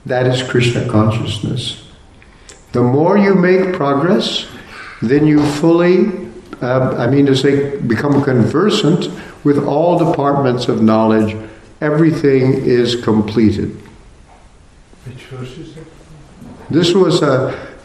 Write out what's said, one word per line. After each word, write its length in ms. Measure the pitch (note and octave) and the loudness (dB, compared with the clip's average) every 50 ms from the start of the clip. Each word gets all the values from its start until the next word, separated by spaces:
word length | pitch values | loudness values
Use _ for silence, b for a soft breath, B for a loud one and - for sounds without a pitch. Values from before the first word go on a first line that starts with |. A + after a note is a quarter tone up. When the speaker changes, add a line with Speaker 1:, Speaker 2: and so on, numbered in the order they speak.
| - | -8
Speaker 1:
That 220 | C3 B2+ B2 B2+ | -4 -2 0 0
is 160 | B2+ B2+ B2+ - | 0 0 -2 -2
Krishna 400 | - - B2 B2 A#2+ - A2 - | -2 0 0 0 2 0 -2 -4
consciousness. 960 | - A2 A2 A2 A2 - - - G#2 - - - - A#2+ - - - - - - - - - - - - B B B B B B B B B B - | 0 0 2 2 2 0 -2 -4 -6 -6 -6 -6 -6 -6 -6 -6 -8 -12 -12 -18 -20 -20 -20 -20 -20 -20 B B B B B B B B B B -4
The 100 | - B2 | -2 0
more 360 | B2 B2 C3+ D3 E3 F#3 G3+ | 2 2 2 2 2 2 2
you 180 | G#3 G3 G3 F#3+ | 2 4 4 2
make 380 | F3 F3 F3+ F#3 F#3 - - - | 2 2 2 2 2 0 -2 -2
progress, 760 | - C#3+ C#3+ C#3 C3+ D#3+ F3 G#3+ A3+ - - - - - - B B B B B B B B B B | -2 -2 -2 0 0 0 0 0 0 -2 -4 -6 -8 -8 -10 B B B B B B B B B B
then 260 | A2 A2 C#3 D3 D3+ | -2 0 2 2 4
you 160 | D3+ D3+ D3 D3 | 4 4 2 2
fully, 640 | D3 D3 - D#3+ E3 E3+ E3+ F3 F3 F#3 G3 G#3 - - - - - - - - - - - | 0 -2 0 2 2 4 4 4 4 4 4 2 0 -2 -6 -10 -14 -16 -18 -18 -20 -12 -8
uh, 340 | C3 A#2+ C3 C3 C3 - - | -4 -2 0 0 0 0 -2
I 100 | - A#2+ | -2 0
mean 180 | B2 C#3 C#3+ C#3 | 2 2 4 4
to 100 | C3+ C3 | 4 2
say, 420 | C3 D3 C#3 C#3 C#3 C#3 - - - | 2 2 2 2 2 0 -4 -4 -6
become 440 | - A#2+ A2 - - C#3+ C#3+ C#3 C3+ | -4 -2 -2 -2 0 0 0 2 2
conversant 880 | C3+ B2+ A#2+ G#2+ - - D#3 G3 G#3+ - - D3 D3 F3+ - - - B B B B B B - | 2 2 2 2 2 2 0 2 2 0 2 2 2 0 0 -2 -6 B B B B B B 0
with 140 | D3 C#3 C#3+ - | 0 0 0 0
all 340 | - C#3+ D3+ E3 F3 E3+ D#3+ | -2 0 0 0 2 2 2
departments 680 | D#3+ D#3+ - - C#3 C#3+ C3+ - C3 B2+ A#2+ - - - | 0 0 0 0 0 0 0 0 0 0 -2 -2 -2 -2
of 120 | A#2+ A2 | 0 2
knowledge. 540 | A2 A2 A2 A2 A2 A2 A2 A2 G#2+ G2+ G2+ G#2+ B B B B B B B - | 2 2 4 2 2 2 2 2 2 0 -4 -8 B B B B B B B -6
Everything 720 | D#3 D3+ D3+ D#3 E3 D#3 - - D3 C#3 C3+ C3 B2 B2+ - | -4 -2 0 2 2 2 2 2 2 2 2 4 2 2 0
is 420 | - - C3 B2 A#2+ A#2+ A2+ A#2+ A#2+ - | 0 0 2 2 2 2 0 -2 -2 -2
completed. 720 | A#2+ G#2+ G#2+ G2+ G2+ G#2 A#2+ A2 G2+ G2 G2+ G2+ - - - - - - - - - - - - - - - - - - - - - - - - _ - - - | 0 0 0 0 0 0 2 2 2 2 0 -4 -8 -10 -14 -18 -20 -20 -20 -20 -20 -20 -20 -20 -20 -20 -20 -20 -20 -20 -20 -20 -20 -20 -20 -20 _ -20 -20 -20
Speaker 2:
Which 200 | A#2+ - - - | -18 -18 -18 -18
verse 320 | - C3 B2+ B2+ B2+ - | -18 -14 -14 -14 -14 -14
is 180 | E3 C#3+ - - | -16 -18 -18 -20
it? 120 | D#3 D#3 - - - - - - - - - - - - - - - - - | -20 -20 -20 -20 -20 -20 -20 -20 -20 -20 -20 -20 -20 -20 -20 -20 -20 -10 -4
Speaker 1:
This 240 | B2 D#3+ F3 F3 F3+ | 0 0 2 2 2
was 280 | F#3+ F3+ D#3+ D#3 - | 2 2 2 2 2
a 320 | D3+ C#3 C3 B2 B2 B B B B B B B | 2 0 0 0 -2 B B B B B B B